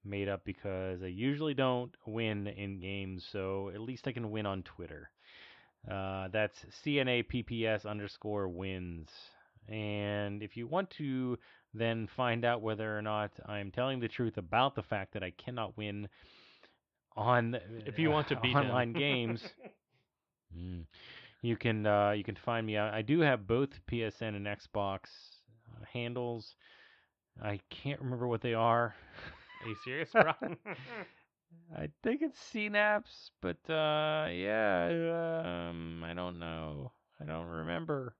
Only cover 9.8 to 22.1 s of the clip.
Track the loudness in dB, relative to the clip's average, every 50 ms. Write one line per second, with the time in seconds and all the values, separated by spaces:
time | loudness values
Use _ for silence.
9.8 | -4 -2 -2 -2 0 0 0 0 -2 -2 -4 -6 -8 -8 -8 -8 -6 -2 -2 -2
10.8 | -2 -2 -6 -6 -4 -2 0 0 0 0 -2 -4 -6 -20 -20 -20 _ _ -4 0
11.8 | 2 2 2 0 -2 -4 0 0 2 2 2 4 4 2 2 2 0 -2 -2 0
12.8 | -2 -2 -2 -2 0 0 0 0 0 -2 _ -10 -10 -6 -6 -4 -4 -4 -2 0
13.8 | 0 0 0 0 -2 -2 0 0 0 0 0 -2 -4 2 4 4 4 4 2 -2
14.8 | -4 -2 -2 -2 -2 -4 -4 -4 -4 -4 -6 -8 -10 -8 -4 -4 -4 -4 -4 -4
15.8 | -4 -4 -4 -4 -6 -8 _ -18 -20 -20 -20 -20 -20 -20 -20 _ -20 -20 _ _
16.8 | _ _ _ _ _ _ -4 0 4 6 6 6 6 4 -2 -4 -6 -8 -12 -10
17.8 | -8 -6 2 4 6 6 6 6 4 2 0 2 4 4 6 6 4 6 4 4
18.8 | 4 4 2 2 2 4 4 2 2 0 -2 -2 -4 -10 -16 -16 -20 -20 -20 _
19.8 | _ _ _ _ _ _ _ _ _ _ _ _ _ _ -12 -10 -8 -6 -6 -8
20.8 | -10 -12 -16 -20 -20 -18 -18 -18 -20 -20 -14 _ 0 0 0 2 2 2 2 4
21.8 | 4 6 6 6 6 6